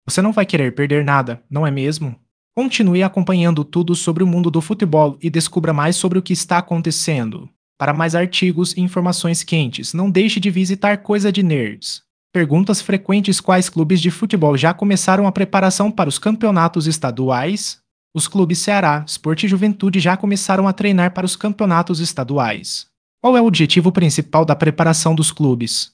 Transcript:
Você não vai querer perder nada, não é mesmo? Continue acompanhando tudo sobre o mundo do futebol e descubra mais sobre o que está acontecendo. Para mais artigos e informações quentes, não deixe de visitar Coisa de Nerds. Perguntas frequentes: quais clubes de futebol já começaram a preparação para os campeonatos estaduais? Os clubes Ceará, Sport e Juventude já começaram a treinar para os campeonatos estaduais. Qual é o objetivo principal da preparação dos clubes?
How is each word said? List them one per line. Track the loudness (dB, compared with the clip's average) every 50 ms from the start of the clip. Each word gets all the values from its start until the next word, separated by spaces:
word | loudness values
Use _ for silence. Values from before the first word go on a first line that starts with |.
| _
Você | -6 -2 0
não | 0 0
vai | 2 0 0
querer | 0 0 0 0 0 0
perder | -2 -2 0 0 0 2
nada, | 2 2 2 2 0 -6 -10 _ -8
não | -4 -2 -2
é | -2
mesmo? | -2 -2 -2 -4 -4 -4 -6 -8 -10 -12 _ _ _ _ _ _ -6
Continue | -4 -4 -2 0 2 2 4 4 2
acompanhando | 2 0 0 0 0 0 2 2 2 2 2 0 -2
tudo | -2 -2 -2 0 0 -2
sobre | -2 -2 -2 0 2 2
o | 2
mundo | 2 2 0 0
do | 0 0
futebol | -2 -2 -2 -2 0 2 4 4 4 2 0 -2
e | -4 -4
descubra | -2 -2 -2 -2 -2 -2 -2 0 0
mais | 0 0 0 0
sobre | 0 0 0 0 0
o |
que | -2 -2 -2
está | -4 -2 0 -2 -2
acontecendo. | 0 -2 -4 -4 -2 -2 -4 -4 -4 -2 -2 -2 -4 -4 -6 -10 -14 -18 _ _ _ _ _
Para | -6 -2 -2
mais | 0 0 0 0 0
artigos | 0 0 -2 -2 0 0 0 0 0 -2 -2 -2
e | -2
informações | -2 -2 0 0 0 0 -2 -2 -2 -2 -2 -2
quentes, | -4 -2 -2 0 0 -2 -4 -8 -8 -6 -4
não | -2 0 2
deixe | 2 2 2 2 2 0
de | -2 0
visitar | 0 0 0 0 -2 -2 0 0 -2 -2
Coisa | -2 -2 -2 0 0 0
de | 0 2
Nerds. | 2 2 2 0 -2 -4 -6 -10 -12 -14 -14 -14 _ _ _ _ _ _
Perguntas | -2 -2 0 2 2 2 2 2 0 -2
frequentes: | -2 -2 -4 -2 -2 0 0 0 2 0 -2 -2
quais | 0 2 2 2 2 0
clubes | 0 -2 0 2 2 2
de | 2 0
futebol | -2 -2 -4 -2 0 2 2 2 2 2
já | 2 0 0
começaram | 0 0 0 0 0 2 2 2 2 2 0
a |
preparação | 0 0 -2 0 0 2 2 2 2 0 0 -2
para | 0 -2 -2 -2
os | -2 -2
campeonatos | -2 -2 -2 0 0 2 2 2 2 2 0 0 -2 -2
estaduais? | -2 -2 -4 -4 -4 -2 0 0 0 0 0 -2 -4 -4 -6 -8 -12 -14 _ _ _ _ _ _
Os | -6 -6 -4 -2
clubes | 0 0 2 2 0 -2
Ceará, | 0 0 0 2 2 2 0 0 -4 -8
Sport | -10 -8 -4 -4 -2 0 0
e | 0
Juventude | 0 2 2 0 0 0 -2 0 0 0
já | 0 0 0 0
começaram | 0 -2 -2 -2 -2 -2 0 0 2 0
a | 0
treinar | 0 0 0 2 2 2 0 0
para | -2 -4 -6
os | -4
campeonatos | -4 -6 -6 -4 -2 0 0 2 2 0 0 -2 -4
estaduais. | -4 -6 -6 -6 -6 -4 -2 -2 -2 -2 -4 -6 -8 -10 -12 -12 -12 _ _ _ _ _ _ _
Qual | 0 2 4 4
é |
o | 4
objetivo | 4 4 2 2 2 4 4 4 4
principal | 2 2 2 2 2 0 -2 0 0 2 2
da | 2 0
preparação | 0 0 0 0 2 2 2 2 2 0 0 0
dos | 0 0 -2
clubes? | -2 0 0 0 0 0 -2 -4 -6 -6 -8 -8